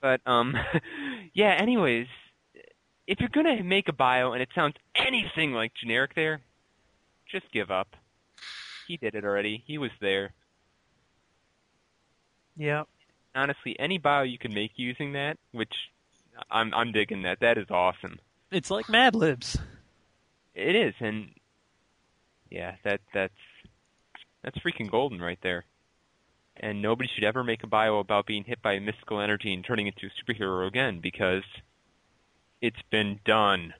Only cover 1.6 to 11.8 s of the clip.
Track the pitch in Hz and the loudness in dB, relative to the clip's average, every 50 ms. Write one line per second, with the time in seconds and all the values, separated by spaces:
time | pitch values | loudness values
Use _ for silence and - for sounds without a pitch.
1.6 | 190 226 247 233 185 139 120 117 120 127 - - - - _ _ _ _ _ - | 4 2 4 4 4 4 2 2 0 -4 -12 -20 -20 -20 _ _ _ _ _ -20
2.6 | - - _ _ _ _ _ _ _ - 185 - 233 240 214 285 311 330 285 220 | -20 -20 _ _ _ _ _ _ _ -6 -2 -2 -2 0 0 2 2 2 2 0
3.6 | 190 180 190 196 202 - 160 - 135 127 127 127 127 127 113 127 127 - - - | 0 0 0 0 0 0 0 2 2 4 4 4 2 2 0 -2 -4 -4 0 0
4.6 | 160 147 147 - _ _ _ - 254 262 262 240 202 147 - - 160 151 131 117 | 0 0 0 -4 _ _ _ 0 0 0 0 0 -2 -2 -2 -2 0 0 0 -2
5.6 | 110 113 _ - - 117 113 120 131 135 - - 160 156 156 151 127 _ _ _ | -2 -4 _ -8 -4 -2 0 0 0 0 0 -2 -2 -2 -2 -4 -8 _ _ _
6.6 | _ _ _ _ _ _ _ _ _ _ _ _ _ - - 196 - - - 113 | _ _ _ _ _ _ _ _ _ _ _ _ _ -10 -10 -10 -10 -4 -4 -4
7.6 | 104 87 98 92 98 _ - - _ _ _ _ _ _ _ - - - - - | -2 0 -2 -2 -2 _ -8 -20 _ _ _ _ _ _ _ -20 -18 -16 -14 -14
8.6 | - - - - - - 175 160 - 110 104 107 101 104 101 101 101 107 107 110 | -14 -16 -16 -18 -12 -12 -10 -6 -6 -6 -6 -4 -2 0 0 0 0 -2 -4 -6
9.6 | - - 151 151 143 117 - - - 98 98 98 98 98 - _ _ _ _ _ | -10 -10 -8 -6 -6 -6 -6 -4 0 2 2 2 0 -4 -8 _ _ _ _ _
10.6 | _ _ _ _ _ _ _ _ _ _ _ _ _ _ _ _ _ _ _ _ | _ _ _ _ _ _ _ _ _ _ _ _ _ _ _ _ _ _ _ _
11.6 | _ _ _ _ | _ _ _ _